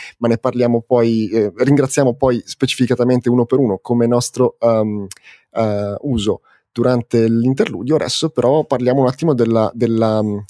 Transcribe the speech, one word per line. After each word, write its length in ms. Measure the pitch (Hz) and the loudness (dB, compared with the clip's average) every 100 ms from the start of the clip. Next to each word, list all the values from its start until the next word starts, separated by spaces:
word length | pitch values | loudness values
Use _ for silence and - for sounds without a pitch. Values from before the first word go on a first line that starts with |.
| - - | -20 -6
ma 100 | 120 | -2
ne 100 | 117 | 0
parliamo 440 | 127 123 120 117 | -2 0 0 0
poi, 460 | 117 123 117 113 110 | 0 2 2 0 0
eh, 220 | 110 104 | -2 -2
ringraziamo 600 | 92 127 143 135 - 135 | 0 2 2 2 2 0
poi 280 | 120 131 120 | 2 0 0
specificatamente 840 | - - 135 - 123 123 123 127 123 | -4 -4 -4 0 0 2 2 0 2
uno 160 | 123 | 0
per 140 | 117 131 | 2 0
uno 200 | 127 95 | 0 -2
come 280 | - 120 117 | -2 0 0
nostro, 500 | 120 - - 127 - | 0 -2 -2 -2 0
ehm, 480 | 117 113 107 104 98 - - - _ | 0 0 0 -4 -10 -14 -20 -20 _
eh, 440 | - 110 104 101 101 | -4 -2 -2 -4 -6
uso 380 | 147 120 104 98 _ _ _ | -4 -2 -2 -4 _ _ _
durante 560 | - 120 127 113 120 113 | -2 0 0 0 0 2
l'interludio. 680 | 113 120 135 220 - 123 156 | 2 0 0 -2 -4 -2 -2
Adesso 340 | 80 - 165 | -2 -4 -4
però 340 | 143 120 147 | 0 2 2
parliamo 380 | 147 127 123 131 | 0 -2 2 2
un 60 | 127 | 2
attimo 260 | 127 165 | 0 0
della, 360 | 131 117 113 110 | 2 2 2 0
della, 480 | 117 113 113 110 110 107 104 | 0 -2 0 0 0 -2 -4